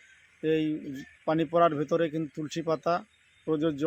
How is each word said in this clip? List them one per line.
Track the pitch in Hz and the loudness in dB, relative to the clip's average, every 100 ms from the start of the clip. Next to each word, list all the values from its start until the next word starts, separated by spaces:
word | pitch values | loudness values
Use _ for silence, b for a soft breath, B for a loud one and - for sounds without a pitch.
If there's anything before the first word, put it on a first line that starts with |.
| B B B - | B B B -6
এই | 156 160 156 156 147 135 - - | 0 2 0 -4 -8 -12 -14 -8
পানি | - 160 | -2 0
পড়ার | 156 170 170 | 2 4 4
ভিতরে | 147 151 165 165 | 2 0 0 0
কিন্তু | 156 156 | -2 -6
তুলসী | - 151 165 | -8 -8 -6
পাতা | 160 156 165 175 214 _ _ _ | -2 0 0 -2 -4 _ _ _
প্রযোজ্য | - 156 165 143 | -4 0 0 0